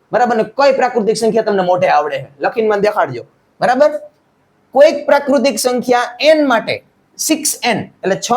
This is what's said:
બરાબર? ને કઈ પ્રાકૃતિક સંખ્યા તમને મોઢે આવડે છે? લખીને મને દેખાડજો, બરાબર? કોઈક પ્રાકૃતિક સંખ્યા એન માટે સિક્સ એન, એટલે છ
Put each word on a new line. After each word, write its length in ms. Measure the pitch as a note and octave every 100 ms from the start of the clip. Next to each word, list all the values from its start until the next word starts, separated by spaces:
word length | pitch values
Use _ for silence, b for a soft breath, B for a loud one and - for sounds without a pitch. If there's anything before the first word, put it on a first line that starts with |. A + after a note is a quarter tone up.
| _
બરાબર? 240 | G#3 A#3+ A3+
ને 80 |
કઈ 280 | G#3+ - C#4
પ્રાકૃતિક 460 | C4 B3 A#3 G#3 G#3+
સંખ્યા 260 | A3+ A3+
તમને 180 | G#3+ G3
મોઢે 260 | F3+ F3+ F3
આવડે 300 | D3 D3+ C#3
છે? 100 | B2 -
લખીને 280 | F3+ A#3 A3
મને 140 | G3+
દેખાડજો, 440 | G3+ G#3 D#3 A#2 - _ _ -
બરાબર? 300 | G3 B3+ D4+ D4 - _ _ _ _ _ _
કોઈક 320 | B3+ D#4 - -
પ્રાકૃતિક 540 | C#4 - C#4 C4+ -
સંખ્યા 560 | B3 B3 B3 B3 A#3 -
એન 260 | C#4+ D#4 C#4+
માટે 360 | A3+ D#3+ G#2+ - _ _ -
સિક્સ 420 | - D#4 - -
એન, 140 | B3 F3
એટલે 380 | - _ F#3 F#3+
છ 160 | -